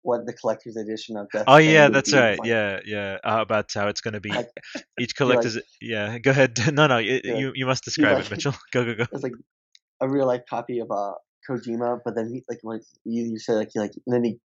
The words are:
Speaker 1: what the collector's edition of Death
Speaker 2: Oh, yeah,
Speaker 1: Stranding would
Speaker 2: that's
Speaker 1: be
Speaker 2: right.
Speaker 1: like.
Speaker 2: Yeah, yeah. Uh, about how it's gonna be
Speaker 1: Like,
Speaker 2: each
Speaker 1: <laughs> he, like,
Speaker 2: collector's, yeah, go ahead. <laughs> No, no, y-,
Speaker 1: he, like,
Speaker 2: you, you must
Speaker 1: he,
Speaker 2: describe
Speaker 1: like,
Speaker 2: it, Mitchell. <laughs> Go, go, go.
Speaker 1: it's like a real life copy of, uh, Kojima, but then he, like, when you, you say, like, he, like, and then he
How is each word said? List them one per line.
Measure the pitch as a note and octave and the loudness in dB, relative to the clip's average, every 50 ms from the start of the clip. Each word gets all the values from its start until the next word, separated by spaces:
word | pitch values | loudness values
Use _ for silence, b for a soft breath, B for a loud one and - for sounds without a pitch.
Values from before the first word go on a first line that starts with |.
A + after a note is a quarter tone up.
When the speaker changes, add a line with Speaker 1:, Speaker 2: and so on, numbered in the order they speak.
| _ | _
Speaker 1:
what | A#2 A#2+ A#2+ A#2+ | -2 -4 -2 -4
the | A2+ C#3+ | -8 -12
collector's | - - A#2 G#2+ - _ A#2 G#2+ | -4 -4 -4 -4 -4 _ -12 -10
edition | A2+ G#2+ G#2 A2 A2 - - A2+ | -8 -8 -6 -8 -10 -10 -10 -10
of | G#2 G2+ G2 | -10 -10 -6
Death | - G#2+ G#2+ | -4 -2 6
Speaker 2:
Oh, | B2 C3+ | 8 10
yeah, | D#3 D#3+ D#3 D#3 D#3 D3 | 10 10 8 8 8 8
Speaker 1:
Stranding | |
would | C#3 A2 | 8 6
Speaker 2:
that's | C3+ C3 - | 2 2 4
Speaker 1:
be | D3 | 4
Speaker 2:
right. | C3+ A#2+ A2 G2 E2 | 4 4 4 2 0
Speaker 1:
like. | F#2+ | -2
Speaker 2:
Yeah, | A2+ A#2 A2 G#2 G2+ G2 F#2 - | -2 0 0 0 -2 -4 -8 -8
yeah. | G#2 G#2 G#2 G2+ G2 G2 - - | -8 -8 -6 -6 -6 -8 -6 -4
Uh, | - A2 A2+ | -2 -2 -2
about | A2 G2+ A2 G#2+ G#2 - - | 0 0 -2 -2 -2 -4 -4
how | G#2+ G2+ G#2 | -4 -2 -2
it's | G2+ - | -4 -4
gonna | - A2+ G#2+ G#2 | -6 -6 -8 -6
be | F#2+ G#2 | -8 -4
Speaker 1:
Like, | G2+ A#2+ A#2 | -4 -6 -6
Speaker 2:
each | - _ - - | -8 _ -20 -20
Speaker 1:
<laughs> | - - - - _ _ | -16 -16 -16 -16 _ _
he, | - B2 | -6 -6
like, | - - | -6 0
Speaker 2:
collector's, | - C#3 B2 B2 A#2+ A#2 A#2+ A2 A#2+ - _ _ _ | 0 2 4 4 2 2 -2 -4 -6 -10 _ _ _
yeah, | A2 A2+ A2+ G#2+ G#2 G#2+ A#2 A#2+ | -10 -8 -6 -4 -4 -4 -6 0
go | A2 C3+ | 2 2
ahead. | C3+ C#3+ C3+ B2 A#2 | 6 6 4 4 4
<laughs> | - G#2+ D#3+ D3 | 0 0 2 4
No, | C#3+ D#3 | 4 4
no, | C#3+ B2+ | 4 4
y-, | A#2 A2+ G2 C3 B2+ - | 2 2 0 -2 -2 -2
Speaker 1:
he, | - | -2
like, | A#2 A2+ | -4 -2
Speaker 2:
you, | C3+ C3+ - | -4 -4 -4
you | C3 C3 | -4 -2
must | B2+ C3 - - | -2 -2 -2 -4
Speaker 1:
he, | A#2+ | -8
Speaker 2:
describe | - - D3+ G#2+ G2+ | 0 2 2 2 2
Speaker 1:
like, | - F#2 | 0 0
Speaker 2:
it, | F#2+ | -6
Mitchell. | G2+ F#2+ - C#3+ C3+ - - | -8 -4 -4 -4 -6 -6 -14
<laughs> | _ - | _ -2
Go, | B2+ B2 | -2 -2
go, | A#2 A#2 | -2 -2
go. | G2+ A#2+ - | -4 -4 -4
Speaker 1:
it's | - C#3 C3 | -4 -8 -8
like | C3 A#2 A2+ - _ _ _ _ _ _ _ _ _ _ _ | -8 -10 -12 -20 _ _ _ _ _ _ _ _ _ _ _
a | C3 C3+ | -4 -2
real | C#3 C#3+ C3+ | 0 0 0
life | B2+ B2 B2 - - | 0 0 -2 -4 -8
copy | B2+ A#2 A#2 - A#2+ A#2+ | -8 -8 -8 -6 -6 -6
of, | A2+ G#2+ | -6 -4
uh, | G#2+ G2+ G2+ G2+ F2+ - _ _ _ _ _ - | -4 -4 -4 -6 -8 -12 _ _ _ _ _ -8
Kojima, | C3 A#2 - A#2 A#2 A#2 A#2+ A#2+ B2 A2+ A#2+ | -8 -8 -6 -8 -6 -4 -2 -4 -4 -4 -6
but | A#2+ G#2 | -6 -6
then | A#2 A2+ A2+ B2 | -6 -6 -6 -10
he, | B2+ _ - | -12 _ -12
like, | A#2 A2+ - | -14 -12 -10
when | A2 A2+ G#2+ - _ _ _ _ | -10 -10 -10 -12 _ _ _ _
you, | A2+ A2+ A#2 A#2 | -6 -6 -4 -4
you | A#2 A2+ A2 | -4 -6 -8
say, | - - A#2 | -4 -2 -2
like, | G#2+ G#2+ G#2+ - | -2 -2 -4 -4
he, | A2+ | -6
like, | G#2+ G2+ - - _ | -6 -6 -6 -10 _
and | B2+ B2 | -2 0
then | A#2+ A#2+ | 0 0
he | A#2 A#2 - _ | -2 -4 -6 _